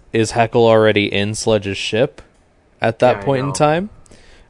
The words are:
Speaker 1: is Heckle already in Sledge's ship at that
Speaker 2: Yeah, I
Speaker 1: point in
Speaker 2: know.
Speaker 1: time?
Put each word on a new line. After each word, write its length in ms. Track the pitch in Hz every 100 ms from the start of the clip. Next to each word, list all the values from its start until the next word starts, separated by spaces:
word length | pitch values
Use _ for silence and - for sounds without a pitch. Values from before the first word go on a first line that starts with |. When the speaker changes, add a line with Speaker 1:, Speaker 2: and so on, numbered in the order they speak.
| _
Speaker 1:
is 200 | 117 110
Heckle 340 | 120 113 123 113
already 400 | 110 110 104 101
in 240 | 98 104 110
Sledge's 420 | 117 107 98 98
ship 440 | - 107 143 - - _ _ _ _ -
at 180 | 113 -
that 180 | 123 104
Speaker 2:
Yeah, 40 |
I 20 |
Speaker 1:
point 160 | 117 131
in 40 | 139
Speaker 2:
know. 60 |
Speaker 1:
time? 360 | 139 151 160 208 - - - - - _